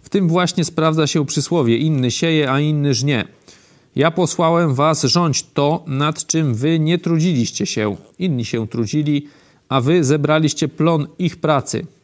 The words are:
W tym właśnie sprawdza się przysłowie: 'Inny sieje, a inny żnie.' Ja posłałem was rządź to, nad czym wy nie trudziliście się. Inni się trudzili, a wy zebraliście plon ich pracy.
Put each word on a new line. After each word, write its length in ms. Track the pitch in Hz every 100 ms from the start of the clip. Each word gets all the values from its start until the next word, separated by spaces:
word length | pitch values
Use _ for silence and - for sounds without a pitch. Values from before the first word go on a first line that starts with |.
W 80 | -
tym 180 | 202 175
właśnie 380 | 170 175 - 160
sprawdza 420 | - 160 156 147
się 180 | 160 135
przysłowie: 520 | - 135 170 120 117
'Inny 340 | 156 143 127
sieje, 400 | - 165 160 139
a 80 | 135
inny 340 | 151 151 143
żnie.' 320 | 127 139 127 - - - - _ _ _ -
Ja 160 | 156
posłałem 640 | 170 170 - 165 170 170
was 300 | 127 151 151
rządź 400 | 131 165 170 131 -
to, 300 | - 143 170 -
nad 380 | 135 151 147 -
czym 300 | 160 151 110
wy 240 | 143 165
nie 180 | 156 170
trudziliście 680 | 170 165 175 143 120 - 202
się. 300 | - 107 98 - -
Inni 260 | 185 131 113
się 220 | 117 110
trudzili, 600 | 120 110 151 151 143 143 - _ _ _
a 120 | 131
wy 220 | 123 175
zebraliście 640 | 131 151 143 156 156 - 147
plon 400 | - 160 165 147 -
ich 180 | 185 -
pracy. 480 | 156 143 - - - _